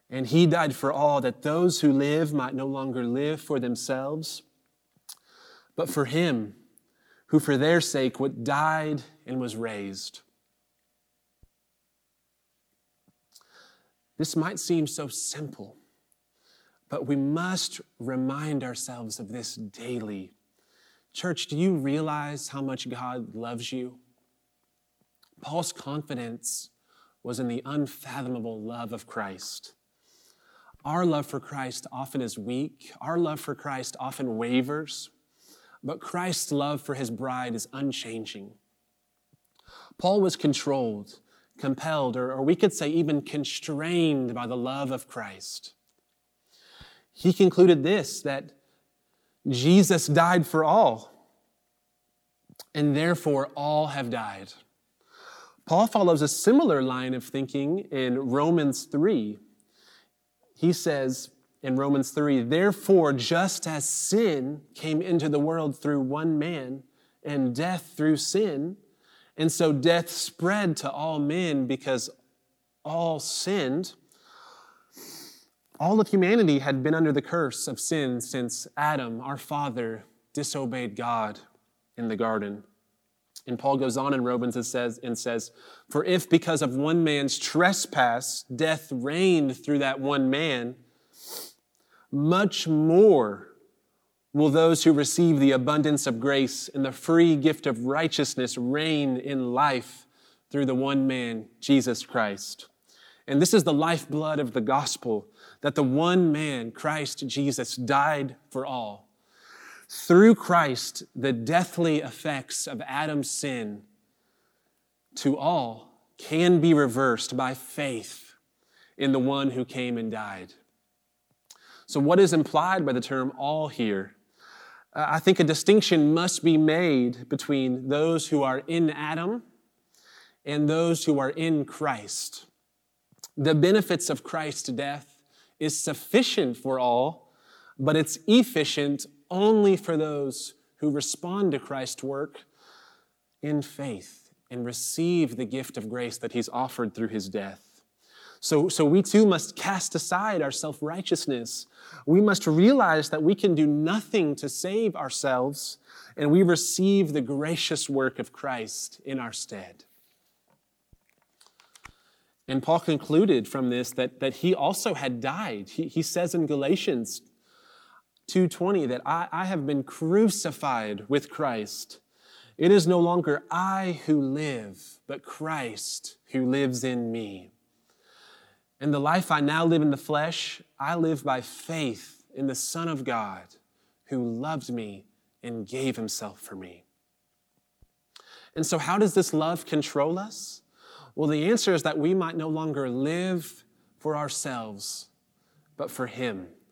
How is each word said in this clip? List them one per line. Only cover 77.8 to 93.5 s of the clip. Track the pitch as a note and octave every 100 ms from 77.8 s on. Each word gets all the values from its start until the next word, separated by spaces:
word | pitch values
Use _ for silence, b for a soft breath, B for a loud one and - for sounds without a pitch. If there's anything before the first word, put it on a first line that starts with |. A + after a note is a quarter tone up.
| - D#3+ C3 B2
since | A#2 C3+ A#2+ - - -
Adam, | D3+ D3 A#2+ A2+
our | C3+ C#3
father, | - C#3+ C#3+ A#2+ A2+ A2+ - _ _
disobeyed | - C#3 D3 B2+ B2+ A#2+ G#2
God | A#2+ A#2 G#2+ G2 - _ _ _ _ -
in | A2+
the | G#2+
garden. | A2+ A2 G#2 G2+ - _ _ _ _ _ _ - -
And | A#2+
Paul | C#3 C3+
goes | C3 B2
on | C#3
in | C3+
Romans | B2 B2 B2 B2
and | A2+
says, | B2+ A#2+ A#2
and | B2 A2+
says, | B2 A#2 - B B B B
"For | D3
if | F#3 F3+ -
because | E3 E3+ D#3
of | C#3+ C3
one | D3+ E3+
man's | D#3+ C#3+ C#3 -
trespass, | - D#3 F3+ F#3+ - D3 B2 A#2 - -
death | - B2 D#3+ D#3 -
reigned | C3 C3 E3 F#3+ E3 C#3 B2+
through | - D3
that | C3+ C3+
one | C#3 C#3 C3
man, | C#3 D#3+ B2 A#2+ B2+ _ B B B B B B - _ b b b b
much | C#3 D3+ F3+ G3+ - D#3+
more | D#3 D#3+ F3 G#3+ D#3 G#2+ G2 -